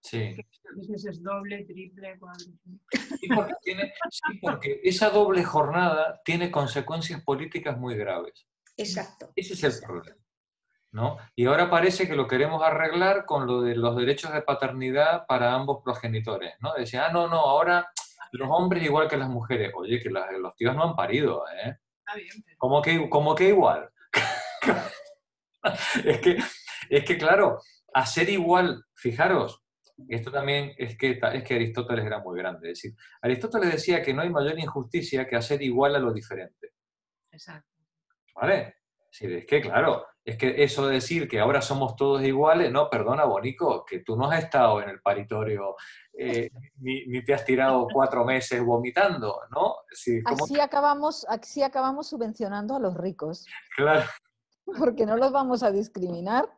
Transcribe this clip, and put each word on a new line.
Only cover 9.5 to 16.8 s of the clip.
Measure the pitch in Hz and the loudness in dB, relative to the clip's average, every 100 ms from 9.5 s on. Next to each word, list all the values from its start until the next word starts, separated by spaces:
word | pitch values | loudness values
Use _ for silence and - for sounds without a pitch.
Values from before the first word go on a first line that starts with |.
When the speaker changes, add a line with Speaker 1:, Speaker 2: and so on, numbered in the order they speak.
Speaker 1:
es | 190 | -2
el | 147 | -2
Speaker 3:
Exacto. | 113 - | -2 -10
Speaker 1:
problema, | 90 82 - _ _ _ _ _ _ _ | -14 -14 -20 _ _ _ _ _ _ _
¿no? | 107 120 147 - - | -4 -4 -4 -12 0
Y | 123 | 4
ahora | 147 175 | 4 4
parece | 175 180 175 185 | 4 4 2 -2
que | 147 | 0
lo | 123 | 0
queremos | 131 147 160 | 2 2 2
arreglar | 160 151 160 170 190 202 - | 2 2 0 2 2 2 0
con | 147 127 | -2 0
lo | 123 | 0
de | 123 117 | 2 2
los | 117 120 | 0 2
derechos | 123 139 160 | 0 0 -2
de | 151 | -4
paternidad | 147 139 135 131 131 131 156 170 - | -2 -2 -2 -2 -2 2 4 2 0
para | 127 120 | 2 2
ambos | 127 139 139 - | 2 0 -4 -4
progenitores, | 117 120 110 110 101 87 - | -6 -4 -4 -4 -6 -6 -8
¿no? | 131 | -6
Decía, | 156 | -4